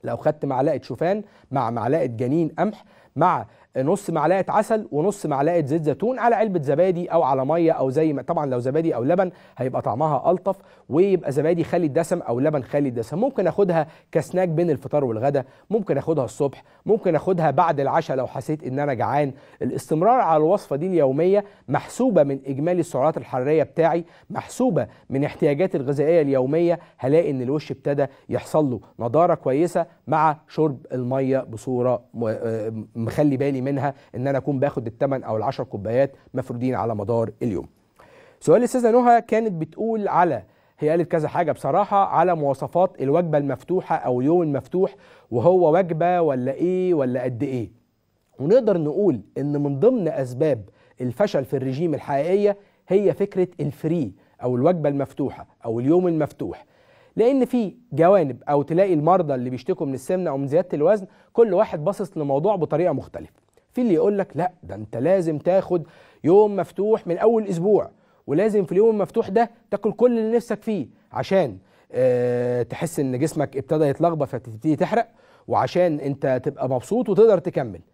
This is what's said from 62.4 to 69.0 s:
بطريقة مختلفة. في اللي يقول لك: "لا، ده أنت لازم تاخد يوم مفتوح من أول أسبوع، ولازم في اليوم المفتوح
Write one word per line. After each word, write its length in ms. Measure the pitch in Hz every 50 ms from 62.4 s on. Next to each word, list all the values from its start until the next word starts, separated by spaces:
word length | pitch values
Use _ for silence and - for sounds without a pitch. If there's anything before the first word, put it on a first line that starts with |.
| - 208 208
بطريقة 380 | 170 151 147 160 147 175 175 143
مختلفة. 400 | 131 - - - 85 78 - _ _ _ _ _ _ _ _ _
في 80 | 247
اللي 120 | 254 233 175
يقول 240 | 156 165 202 208
لك: 140 | 196 180 - -
"لا، 160 | 139 175 180 - _ -
ده 120 | 92 95
أنت 220 | 101 107 - -
لازم 400 | 113 127 160 190 196 170 165 156
تاخد 500 | 143 - 170 180 196 180 - 180 170 151 - - - - _ _ _ -
يوم 320 | 147 180 202 214 208 202
مفتوح 520 | 190 165 - - - 196 214 220 208 -
من 100 | 180 -
أول 260 | 180 202 226 233 220 214
أسبوع، 420 | 202 185 165 175 208 208 - - - _ _ _ _ _ _ _
ولازم 380 | - 139 160 202 226 202 214 185
في 60 | -
اليوم 180 | 175 185 220 226
المفتوح 400 | 220 208